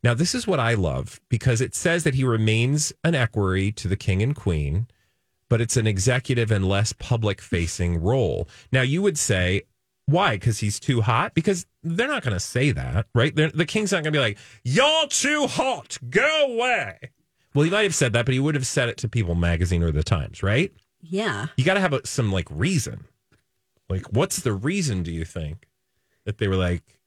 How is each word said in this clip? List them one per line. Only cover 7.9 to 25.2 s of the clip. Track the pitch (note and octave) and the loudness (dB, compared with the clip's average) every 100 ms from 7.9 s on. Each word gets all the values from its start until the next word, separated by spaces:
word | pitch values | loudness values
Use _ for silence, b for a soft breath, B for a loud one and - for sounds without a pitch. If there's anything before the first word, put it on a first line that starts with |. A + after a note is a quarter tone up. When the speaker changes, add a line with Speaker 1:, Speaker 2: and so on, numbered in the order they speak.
| E2+ | 0
Speaker 1:
role. | F2 C3 G2 G#1+ - B B | 0 2 0 -2 -6 B B
Now, | C3 | 0
you | B2+ D#3+ | 0 2
would | G3+ D#3 | 0 0
say, | - F#2+ F2+ F#2+ - _ _ _ - | -2 0 2 -2 -4 _ _ _ 0
"Why? | E3 G3 G#2 | 2 2 0
'Cause | B2 G#2+ | -2 0
he's | G#2 - | -4 -4
too | - B2 | -2 0
hot?" | G#2+ A#2 G3+ | 2 0 0
Because | - E3 F#3 - _ | 0 0 -2 -6 _
they're | - E3+ B3+ | -6 -2 -2
not | C#4 | -2
gonna | B2+ F#2 | -2 -4
say | - B2 C#3+ | -4 0 0
that, | C2+ B1+ D#2 - A#2+ | 0 -2 -4 0 2
right? | C#3+ | 2
They're, | D3+ D#3 | 2 0
the | D3+ E3 | 0 -2
king's | G#3+ G#3 | 0 0
not | F#3+ | 0
gonna | D#3 | 0
be | D3+ | 0
like, | A#2+ G2+ B B B2 | 0 -4 B B 0
"You're | D3+ C#4+ D#4 D4+ | 4 4 4 0
too | - C#4 D4+ C#4+ | 0 0 0 0
hot, | - C4 A3 - - B2 | 0 -2 -2 -8 -12 -2
go | D#3 C#4 D#4 C#4 | 2 2 2 0
away." | A#3 B3 A3+ A2+ - - _ _ _ _ | 0 0 0 -2 -10 -18 _ _ _ _
Well, | C#3 | 2
he | D#3+ | 2
might | G3+ | 4
have | G#3 D#3+ | 2 2
said | C3 | 2
that, | A#2 A#2+ | 2 2
but | |
he | C3 | 0
would | C#3+ D3+ | 0 0
have | C3 | -2
said | - A#2+ | 0 -2
it | - | -2
to | A2+ | -4
People | A#2+ F2+ E2+ | -2 0 2
magazine | E2+ E2+ F2 F2 | 2 2 2 2
or | E2+ | 2
The | D2+ | 0
Times, | D#2 F2 C2 - | 0 0 -2 -6
right? | F#2+ A2+ G3 _ _ _ | -2 0 -2 _ _ _
Speaker 2:
Yeah. | D#3+ F#3 A3 A2+ D3 - | -8 -2 -2 -2 -4 0
Speaker 1:
You | |
gotta | C#3 G3 | 2 2
have | F#3 | 2
a, | C#3 - | 0 -4
some, | - A2 | -2 0
like, | F#2+ E2+ | -2 -4
reason. | D2 C#3+ F3 - A1+ - _ _ _ _ _ _ _ _ | -2 0 0 -2 -10 -16 _ _ _ _ _ _ _ _
Like, | F#2+ - | -6 -2
what's | A2+ F#3+ - | 0 0 -2
the | B2 | -2
reason, | G2 B2+ G3 D#3 F#2+ | -2 -2 -2 -2 -2
do | E2+ | -4
you | E2 | -6